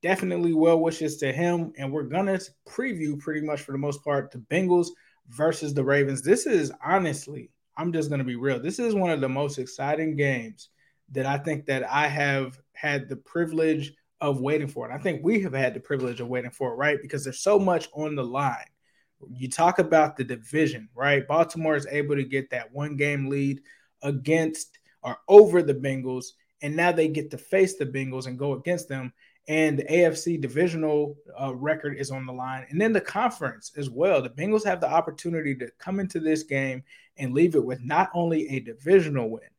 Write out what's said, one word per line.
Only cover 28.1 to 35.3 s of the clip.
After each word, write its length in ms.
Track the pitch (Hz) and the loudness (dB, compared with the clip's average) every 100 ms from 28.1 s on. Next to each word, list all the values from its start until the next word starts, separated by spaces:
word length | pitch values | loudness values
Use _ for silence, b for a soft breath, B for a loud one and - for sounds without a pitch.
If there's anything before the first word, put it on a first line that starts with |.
| 131 131 | -8 -10
and 120 | 127 | -6
go 160 | 143 | -4
against 340 | 127 170 175 175 | -4 -2 -4 -4
them. 240 | 135 127 b b b - | -8 -10 b b b -4
And 300 | 156 156 147 | 2 2 2
the 140 | - | 2
A 120 | 160 | 4
F 120 | 170 160 | 4 2
C 200 | 170 165 | -4 -2
divisional, 800 | 135 127 180 165 156 151 147 147 - - | -2 0 0 0 0 0 -2 -6 -18 -10
uh, 120 | 135 | -8
record 420 | 127 143 156 147 139 | -6 -4 -2 -4 -8
is 140 | 135 | -8
on 120 | 135 | -8
the 80 | 127 | -10
line. 340 | 127 127 131 127 | -10 -10 -10 -6
And 120 | 151 | 0
then 120 | 220 | 2
the 80 | 214 | 0
conference 720 | - 202 240 - 139 117 - 147 | -2 -2 -2 -2 -8 -8 -16 -10
as 140 | 139 | -8
well. 320 | 120 180 156 | 0 2 2
The 80 | 123 | 0
Bengals 340 | 139 180 214 | -6 -2 0
have 160 | 208 180 | 0 -2
the 80 | 156 | 2
opportunity 680 | 160 165 156 175 | 2 0 -8 -6